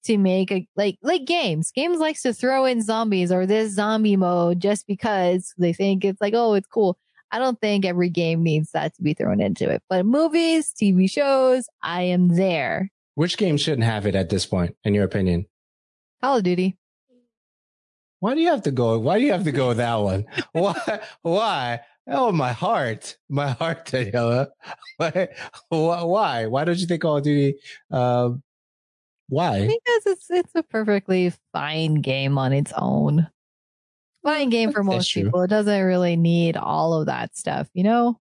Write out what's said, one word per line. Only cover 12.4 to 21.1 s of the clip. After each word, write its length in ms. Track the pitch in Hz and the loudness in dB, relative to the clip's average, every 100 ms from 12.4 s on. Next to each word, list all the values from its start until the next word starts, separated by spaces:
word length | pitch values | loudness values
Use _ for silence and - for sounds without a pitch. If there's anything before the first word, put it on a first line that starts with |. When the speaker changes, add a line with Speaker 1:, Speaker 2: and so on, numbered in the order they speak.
| 190 165 123 82 196 _ _ | 2 0 -2 -2 -4 _ _
Speaker 2:
Which 220 | - 170 - | -4 -2 0
game 200 | 196 147 | 0 0
shouldn't 260 | 147 139 | 0 0
have 220 | 117 110 101 | 0 0 0
it 80 | 95 | 0
at 140 | 90 | 0
this 160 | 98 - | -2 -2
point, 280 | 95 87 - | -2 -2 -4
in 100 | 107 | -2
your 100 | 104 | 0
opinion? 420 | 95 107 95 87 95 _ _ _ _ _ _ _ | 0 0 0 0 -4 _ _ _ _ _ _ _
Speaker 1:
Call 160 | 254 269 | 0 2
of 40 | |
Duty. 320 | 180 180 185 185 _ _ _ 247 _ _ _ _ _ _ _ _ _ _ | 2 0 0 -2 _ _ _ _ _ _ _ _ _ _ _ _ _ _
Speaker 2:
Why 140 | 196 | -4
do 60 | 285 | 0
you 80 | 330 | 0
have 140 | 294 | 0
to 80 | 175 | -2
go? 280 | 127 117 113 | 0 0 0
Why 200 | 117 196 | 0 2
do 60 | |
you 80 | 285 | 2
have 120 | 185 | 0
to 80 | 170 | -2
go 160 | 131 127 | 0 0
with 80 | 117 | 0
that 180 | 120 117 | 0 0
one? 280 | 101 95 107 - | 0 -2 -4 -8
<laughs> 140 | - | -8
Why? 480 | 165 196 - 698 214 - | -2 -2 -2 -6 -8 -10